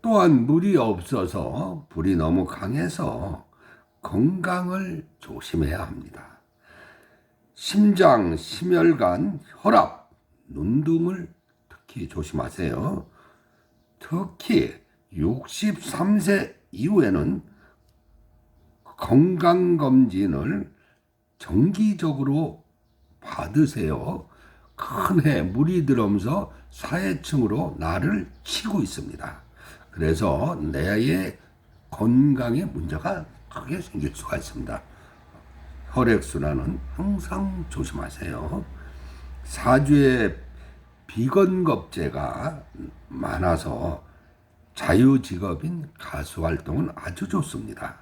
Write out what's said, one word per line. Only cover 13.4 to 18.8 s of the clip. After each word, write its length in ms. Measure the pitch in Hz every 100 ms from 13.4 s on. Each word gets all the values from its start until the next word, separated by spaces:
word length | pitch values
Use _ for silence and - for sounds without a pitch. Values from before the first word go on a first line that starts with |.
| _ _ _ _ _ _
특히 760 | - 170 196 - - 233 - - _ _ _
육십삼 1040 | 87 80 131 - - 214 180 - - 185 208
세 420 | 170 196 - - _
이후에는 720 | - 139 202 120 90 71 - - _ _ _ _ _ _ _ _ _ _ _ _ _